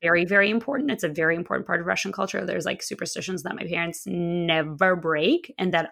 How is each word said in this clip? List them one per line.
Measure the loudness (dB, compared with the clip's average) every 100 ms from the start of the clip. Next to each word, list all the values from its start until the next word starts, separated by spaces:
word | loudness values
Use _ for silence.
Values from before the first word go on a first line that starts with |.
very, | 2 4 6
very | 4 4
important. | 2 0 -2 -2
It's | -2
a | -2
very | 0 2
important | 2 0 -4 -2
part | -2
of | 0
Russian | -2 -2
culture. | -4 -2 -2
There's, | -2 -2 -2
like, | -4
superstitions | -6 -8 -6 -6 -6 -6
that | -6
my | -8
parents | -4 -4 -4 -6 -6
never | -2 0 0 2 2 0 2 2 2
break | 2 2 4 2 0 -2
and | 0
that | 2 0